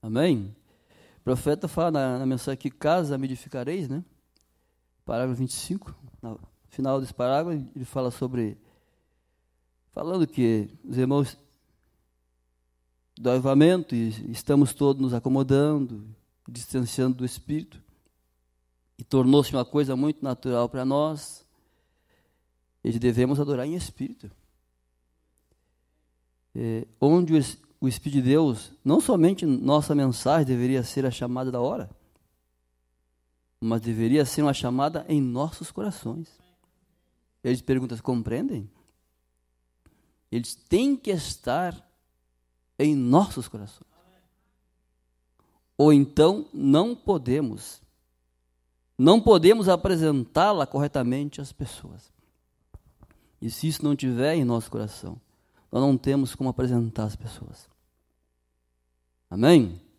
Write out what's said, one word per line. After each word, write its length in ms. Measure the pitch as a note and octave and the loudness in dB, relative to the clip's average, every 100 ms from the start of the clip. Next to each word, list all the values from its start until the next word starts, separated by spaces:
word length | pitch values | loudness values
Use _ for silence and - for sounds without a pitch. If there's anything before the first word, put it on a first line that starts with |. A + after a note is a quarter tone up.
Amém? 520 | A2+ A2+ E3 C3 G2 A2 _ _ _ _ _ _ | -4 0 0 0 -4 -14 _ _ _ _ _ _
O 40 | |
profeta 420 | - B2+ D3 D3 E3 | -4 -4 -2 -2 -4
fala 220 | - E3+ | -2 -2
na, 280 | D3+ C3 B2+ | 0 -2 -2
na 60 | C3 | -4
mensagem 340 | C3 - C3+ | -4 -6 -8
que 100 | C#3 | -8
casa 480 | - D3+ F3 D#3 C#3 | -6 -2 0 0 -4
me 80 | C3+ | -6
edificareis, 640 | B2+ - C3+ B2 F3+ D3 | -8 -10 -10 -8 -8 -6
né? 160 | C3+ F3+ _ _ _ _ _ _ _ _ _ - | -8 -10 _ _ _ _ _ _ _ _ _ -8
Parágrafo 340 | A#2 C3 B2 | -4 -4 -4
vinte 120 | B2+ | -6
e 40 | - | -6
cinco, 400 | - F#3+ - - C3 - | -8 -10 -10 -20 -20 -18
no 160 | A#2 A2 - _ _ | -16 -16 -18 _ _
final 320 | - C3+ C3+ | -6 -2 -2
desse 140 | C3 | -4
parágrafo, 580 | - B2 C#3 E3+ D#3+ C3 | -4 0 0 -2 -6 -8
ele 120 | - B2+ | -12 -10
fala 260 | C3+ B2+ | -6 -6
sobre, 460 | B2 C3 B2+ A2 F#2+ _ _ _ _ _ _ _ _ _ _ _ _ _ | -4 -6 -4 -6 -6 _ _ _ _ _ _ _ _ _ _ _ _ _
falando 340 | - E3 F#3 D#3+ | -12 -6 -2 -2
que 420 | - A#2+ A2 G#2 - | 0 0 0 -2 -12
os 140 | - B2 | -8 -2
irmãos 400 | B2+ C#3+ C3+ - _ _ _ _ _ _ _ _ _ _ _ _ _ _ _ _ _ - | 0 0 -2 -6 _ _ _ _ _ _ _ _ _ _ _ _ _ _ _ _ _ -6
do 120 | A#2+ | 0
avivamento, 680 | B2+ C3 C3+ D#3 F#3 D#3+ A#2+ | 0 2 6 6 4 0 -4
e 140 | A2 G#2+ - | -4 -6 -10
estamos 440 | A#2 - C#3+ D3 | -12 0 4 4
todos 280 | - C#3+ C#3 | 2 0 2
nos 120 | C3+ | -2
acomodando, 920 | A#2+ C3 C3 C3+ C3+ D3 D3+ B2+ A2 A2 G#2+ _ _ - | -2 0 0 2 2 2 0 -4 -8 -16 -20 _ _ -18
distanciando 680 | A#2+ - C3 A#2+ - C3 B2+ | -16 -8 -4 -4 -2 -2 0
do 80 | B2+ | -6
Espírito, 560 | - - D3+ - - _ _ _ _ _ _ _ _ _ _ _ _ | -8 -8 -8 -8 -20 _ _ _ _ _ _ _ _ _ _ _ _
e 40 | |
tornou-se 480 | - C3+ B2+ C#3+ C#3 | -2 2 6 6 4
uma 140 | C3+ B2 | -2 -2
coisa 300 | D3 C3+ C3 | -2 0 0
muito 280 | D3 D3+ | -2 -2
natural 460 | C#3 B2 C3 A#2+ A#2+ | -6 -6 -4 -2 -2
para 160 | C3 C3 | -2 -2
nós, 580 | C#3 D3+ D3+ - - _ _ _ _ _ _ _ _ _ _ _ _ _ _ | 0 -2 -4 -12 -20 _ _ _ _ _ _ _ _ _ _ _ _ _ _
e 160 | A2+ A2+ | -6 -2
devemos 400 | B2 A#2 B2+ C#3 | 0 2 0 0
adorar 260 | C#3+ C3+ C3 | -2 -4 -4
em 80 | |
Espírito. 560 | F3 - - C3 B3 G#2 _ _ _ _ _ _ _ _ _ _ _ _ _ _ _ _ _ _ _ _ _ _ | -6 -8 -10 -12 -12 -20 _ _ _ _ _ _ _ _ _ _ _ _ _ _ _ _ _ _ _ _ _ _
É, 320 | - A#2 A2+ A2+ _ | -10 -6 -6 -8 _
onde 320 | C#3 E3+ E3+ | 4 4 4
o 40 | D#3+ | 2
es-, 200 | C3 - _ _ | 2 -6 _ _
o 60 | C3 | -4
Espírito 340 | A#2+ - C#3 | -4 -2 0
de 80 | B2+ | 4
Deus, 440 | D3 D#3 A2+ - - | 4 4 0 -8 -8
não 180 | B2+ D#3 | 2 2
somente 420 | - G3+ D#3+ F#3+ | 4 4 4 2
nossa 520 | E3 C3 C3 D3 D3 D3 | 0 0 2 2 2 0
mensagem 500 | C3+ A#2+ - D#3 C#3 | 0 0 2 2 2
deveria 380 | B2+ B2 C3 | 0 0 0
ser 200 | A#2+ - | -2 -2
a 60 | C3 | -4
chamada 420 | A#2 B2 B2 C3 | -4 -6 -6 -6
da 80 | B2 | -2
hora, 300 | B2 D#3+ - - _ _ _ _ _ _ _ _ _ _ _ _ _ _ _ _ | -4 -4 -10 -16 _ _ _ _ _ _ _ _ _ _ _ _ _ _ _ _
mas 220 | A2+ A2+ | -4 -2
deveria 420 | A2+ A2+ A2+ D3 | -2 -2 2 2
ser 200 | C3+ - | 2 0
uma 100 | D3 | 0
chamada 500 | C#3 B2+ B2+ C#3+ D#3+ - | 0 -2 -2 -2 -4 -2
em 100 | D3+ | 0
nossos 520 | C3 A#2+ D#3 - E3+ | 0 -2 -6 -8 -16
corações. 680 | - G#3 - - D#3 D#3+ _ _ _ _ _ _ _ _ _ _ _ | -8 -8 -8 -10 -10 -14 _ _ _ _ _ _ _ _ _ _ _
Eles 180 | A#2+ B2+ | -4 -2
perguntam, 360 | - C3 B2+ A#2 | 0 -2 -2 -8
compreendem? 720 | - B2 A2+ A#2 C4 F3 G2+ _ _ _ _ _ _ _ _ _ _ _ _ _ _ _ _ | -4 -4 -2 -4 -4 -6 -10 _ _ _ _ _ _ _ _ _ _ _ _ _ _ _ _
Eles 220 | A#2 A#2+ | -8 -8
têm 420 | - _ F#3 C4+ C4+ | -12 _ 0 2 -2
que 140 | - | -2
estar 760 | F#3 - - - C3+ F3+ E3+ _ _ _ _ _ _ _ _ _ _ | -4 -6 -10 -4 -4 -4 -8 _ _ _ _ _ _ _ _ _ _
em 180 | D3 D3 | 2 2
nossos 520 | B2 C#3+ G3 - A#2 | 4 4 4 -4 -12
corações. 480 | G#2+ G#2 - _ _ _ _ _ _ _ _ _ _ _ _ _ _ _ _ _ _ _ _ | -14 -16 -20 _ _ _ _ _ _ _ _ _ _ _ _ _ _ _ _ _ _ _ _
Ou 140 | D3 | 6
então 560 | D3 C#3 C#3 D#3 G#3 - | 8 6 4 4 4 -6
não 420 | - C#3 D3 G#3+ A#3+ | -2 4 4 4 -2
podemos, 840 | - F#3 A#2+ C3 C#3 A2 - - _ _ _ _ _ _ _ _ _ _ _ _ | -2 -2 0 -2 -2 -8 -14 -20 _ _ _ _ _ _ _ _ _ _ _ _
não 220 | C3+ A3 | 6 6
podemos 480 | A3+ G3+ E3 A3+ F#3+ | 8 8 8 6 4
apresentá-la 1000 | F3+ G3 F3 D#3+ C#3+ A#2 - F#3+ G3+ C#3 | 2 2 0 2 0 -2 2 2 2 -2
corretamente 760 | C#3 C#3+ C#3 B2 C3 C#3+ - | -2 -2 -2 -2 -2 -4 -10
às 100 | C#3 | -16
pessoas. 600 | - C3+ - C#3 - - _ _ _ _ _ _ - _ _ _ _ _ _ | -12 -12 -12 -18 -20 -20 _ _ _ _ _ _ -20 _ _ _ _ _ _
E 100 | A2+ | -10
se 160 | - D#3+ | -6 -6
isso 160 | D3+ | -2
não 100 | D3+ | -2
tiver 420 | C#3+ C3+ A#2+ C#3 E3 | -2 -2 0 0 2
em 100 | B2+ | 0
nosso 260 | A#2 A2+ | 0 -4
coração, 480 | A2+ G#2+ - F2+ - _ _ _ _ _ | -8 -10 -10 -16 -16 _ _ _ _ _
nós 120 | - | 0
não 160 | C3+ C3 | 2 2
temos 360 | - C#3 C3 | 2 0 -2
como 160 | - C3 | -4 -6
apresentar 540 | B2+ B2+ B2 A#2 A2 | -2 0 0 -2 -4
às 120 | G#2+ G#2 | -6 -8
pessoas. 520 | A2+ - - - _ _ _ _ _ _ _ _ _ _ _ _ _ _ _ _ _ | -14 -16 -20 -20 _ _ _ _ _ _ _ _ _ _ _ _ _ _ _ _ _
Amém? 520 | F2+ B2+ E3+ G#2+ E2+ _ | 2 6 6 6 -4 _